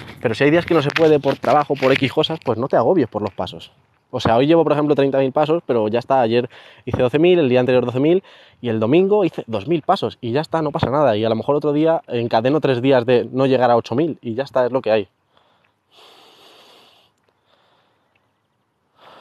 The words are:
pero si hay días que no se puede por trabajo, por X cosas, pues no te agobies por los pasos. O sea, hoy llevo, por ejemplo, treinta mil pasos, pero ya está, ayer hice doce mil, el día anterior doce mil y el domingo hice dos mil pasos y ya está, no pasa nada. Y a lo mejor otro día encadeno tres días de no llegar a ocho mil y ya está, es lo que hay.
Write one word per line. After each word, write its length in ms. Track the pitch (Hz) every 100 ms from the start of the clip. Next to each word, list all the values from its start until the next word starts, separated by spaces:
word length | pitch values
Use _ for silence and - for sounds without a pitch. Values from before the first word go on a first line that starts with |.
| - -
pero 140 | 123
si 100 | 107
hay 60 | 143
días 160 | 165 165
que 80 |
no 80 | 165
se 80 | 143
puede 300 | - 160 151
por 160 | 139 131
trabajo, 380 | - 143 147
por 160 | 143 131
X 200 | 135 131
cosas, 260 | 156 151 160
pues 140 | - 110
no 100 | 131
te 80 | 170
agobies 320 | 120 185 117
por 140 | 104
los 100 | 104
pasos. 400 | - 92 82 - _ _ _ _
O 100 | 123
sea, 160 | - 113
hoy 100 | 143
llevo, 160 | 165
por 100 | 151
ejemplo, 220 | 147 147
treinta 240 | 139 139 135
mil 140 | 135
pasos, 300 | 139 151 165 -
pero 220 | 120 107
ya 100 | 117
está, 220 | - 135
ayer 280 | 117 117 123 - - -
hice 180 | - 123
doce 160 | 127 147
mil, 200 | 170 180
el 100 | 139
día 120 | 123
anterior 240 | 127 127
doce 160 | 123 123
mil 220 | 147 185 - - - _
y 80 | 120
el 120 | 110
domingo 440 | 110 160 190 208
hice 180 | 180 - -
dos 200 | 110 107
mil 160 | 170
pasos 340 | - 190 113 -
y 120 | 120
ya 80 | 127
está, 220 | 160 160
no 80 | 151
pasa 200 | 170 -
nada. 260 | 139 143 107
Y 80 |
a 40 | 110
lo 60 |
mejor 220 | 113 113 147
otro 160 | 147
día 300 | 147 160 165 -
encadeno 540 | 120 117 117 123 151
tres 200 | 147 123
días 240 | 131 131
de 240 | 120 123 110
no 160 | 127 135
llegar 240 | 131 123
a 60 | 117
ocho 180 | -
mil 240 | 120 165 -
y 120 | 123
ya 100 | 113
está, 200 | 135 131
es 80 | 123
lo 80 | 131
que 100 | 107
hay. 160 | 110 95 _ _ _ _ _ _ _ _ _ - - - _ - - - _ _ _ _ _ _ _ _ _ _ _ _ _ _ _ _ _ _ _ _ _ _ _ - -